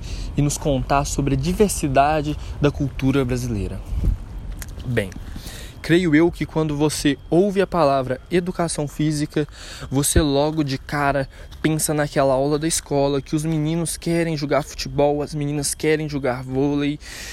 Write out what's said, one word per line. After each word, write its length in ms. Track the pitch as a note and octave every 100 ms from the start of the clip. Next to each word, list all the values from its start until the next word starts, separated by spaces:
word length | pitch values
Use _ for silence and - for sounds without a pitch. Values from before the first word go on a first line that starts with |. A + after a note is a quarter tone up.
| - - - -
e 40 |
nos 160 | D3 -
contar 460 | D#3 C3 - C#3+
sobre 300 | C#3+ - C#3
a 40 | C3+
diversidade 1000 | D3+ F3+ G3+ - D3+ C3 C#3+ D#3 D3 D3 - -
da 100 | C#3+
cultura 540 | - C#3 - C3 C3+ B2+
brasileira. 560 | B2+ B2 G#2 F2+ F#2+ - - - - - - - - - - B2+
Bem, 240 | A#2 F#2+ - - - - - - -
creio 320 | - E3+ F3+ D3
eu 160 | E3+
que 140 | - D3+
quando 320 | D#3+ D#3 C#3+
você 400 | D3+ - D3 C3+ -
ouve 320 | E3 G3+ G3
a 60 | F#3
palavra 540 | F3 C#3+ C#3 B2+ B2+ -
educação 560 | F3+ F3+ F3+ E3+ - D3
física, 580 | - D#3 D3+ D3+ D#3 D3 - - - -
você 300 | C3 C#3+ -
logo 420 | D3+ C#3 D3+ D#3
de 140 | C#3+ C3+
cara 500 | - D3 C#3 C#3 C3+ - - -
pensa 320 | D#3 D#3 -
naquela 400 | D3+ D3 D3+ C#3
aula 240 | C3 C#3+ D3
da 80 | D#3+
escola 560 | - - C#3+ C#3 C#3
que 140 | C3+ D#3
os 80 |
meninos 540 | D#3 D#3+ D3+ E3 D#3+ -
querem 400 | E3+ E3+ E3 D3+
jogar 260 | C#3+ C#3
futebol, 580 | - - C3+ C3 C#3+ D3
as 140 | C3 D3+
meninas 400 | C#3+ D3 C#3 -
querem 320 | D#3 D#3 D#3
jogar 340 | C#3+ C3 B2
vôlei, 560 | C3 C3 C#3+ C#3+ C#3+ D3 - - -